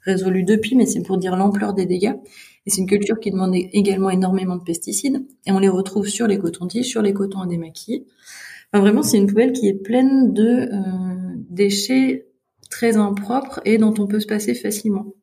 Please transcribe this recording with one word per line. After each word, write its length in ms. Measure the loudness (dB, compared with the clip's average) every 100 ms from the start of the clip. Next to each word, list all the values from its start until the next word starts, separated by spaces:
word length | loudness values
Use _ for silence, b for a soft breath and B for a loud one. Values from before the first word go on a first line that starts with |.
résolu 420 | 0 0 2 0
depuis, 320 | 2 2 2 2
mais 100 | 2
c'est 160 | 0
pour 140 | -2 -2
dire 180 | -2 0
l'ampleur 380 | 2 0 -2
des 120 | -2 -2
dégâts. 300 | 0 -2 -4 B B B B -6
Et 40 |
c'est 120 | -4
une 60 | 0
culture 320 | 0 0 -4
qui 120 | -2
demande 240 | -2 0 0
é-, 140 | 0
également 360 | 0 2 2 0
énormément 460 | 2 2 0 -2 -6
de 80 |
pesticides. 640 | -6 -8 -6 -4 -2 -4 -6 _ -2
Et 60 |
on 80 | 2
les 100 | 4
retrouve 380 | 2 -2 -4 -4
sur 200 | -2 0
les 100 | 0
cotons-tiges, 500 | -2 -6 -6 -4 -4
sur 140 | 0
les 120 | 0
cotons 260 | 0 -4 -4
à 80 | -6
démaquiller. 580 | -6 -8 -14 -10 -10 -10 B B B B B B
Enfin, 80 | 4
vraiment, 220 | 4 4
c'est 140 | 2 4
une 100 | 4
poubelle 260 | 4 2
qui 140 | 2 0
est 60 |
pleine 600 | -2 0 2 4 4 4
de, 360 | 4 2 2 0
euh, 640 | -4 -4 -4 -4 -6 -8 -10 -12
déchets 800 | 0 2 2 0 2 2 -2 -8 _ _ _ _
très 280 | -2 2 2
impropres 640 | 2 -2 -2 -4 -4 -6
et 140 | 0 4
dont 160 | 4 2
on 80 | 0
peut 120 | -2
se 80 | -2
passer 260 | -2 -2
facilement, 600 | -4 -4 -4 -2 -4 -6 -16